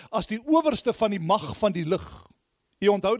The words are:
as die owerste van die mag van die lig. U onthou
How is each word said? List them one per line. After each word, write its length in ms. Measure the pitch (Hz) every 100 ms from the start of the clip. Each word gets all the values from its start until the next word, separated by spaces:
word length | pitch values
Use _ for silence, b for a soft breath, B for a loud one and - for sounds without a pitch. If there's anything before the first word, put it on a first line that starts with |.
| B
as 160 | 214 -
die 120 | 220
owerste 480 | 294 320 311 226 240 -
van 180 | 220
die 80 | 202
mag 320 | 160 170 147 104
van 160 | 208
die 140 | - 151
lig. 180 | 185 - 101 - _ _ _ _ -
U 120 | 196
onthou 240 | 202 190